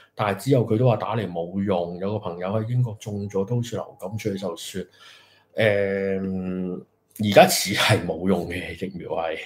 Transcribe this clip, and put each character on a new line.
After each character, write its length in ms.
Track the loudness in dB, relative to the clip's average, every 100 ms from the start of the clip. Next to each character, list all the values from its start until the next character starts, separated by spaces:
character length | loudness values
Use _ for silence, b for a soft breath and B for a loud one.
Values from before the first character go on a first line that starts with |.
| B -2
但 180 | -2
係 120 | 0 2
之 120 | 4
後 60 |
佢 140 | 4 4
都 100 | 4
話 80 | 4
打 220 | 0 -2
嚟 120 | -2
冇 320 | -4 -4 -2
用。 360 | 0 0 0 -4
有 140 | -4
個 80 | -2
朋 200 | -4 -4
友 80 | -2
喺 220 | -2 0
英 120 | 0
國 140 | 0 -4
中 260 | -8 -6 -4
咗， 160 | -4 -2
都 120 | -2
好 40 |
似 140 | -2 -6
流 220 | -8 -12
感， 180 | -10 -4
所 140 | -4
以 60 | -4
就 180 | -6 -8
說， 260 | -8 -10 -10 B B B B B B 2
誒， 1300 | 4 4 2 0 0 0 -2 -2 -4 -4 -4 -6 -10 _ _ -2
而 60 | 4 8
家 120 | 8
似 260 | 4 0 0
係 280 | 2 2
冇 240 | 0 -2 2
用 200 | 2 0
嘅 340 | -6 -8 -8
疫 140 | -8 -8
苗 120 | -6
係， 280 | -4 -4 -6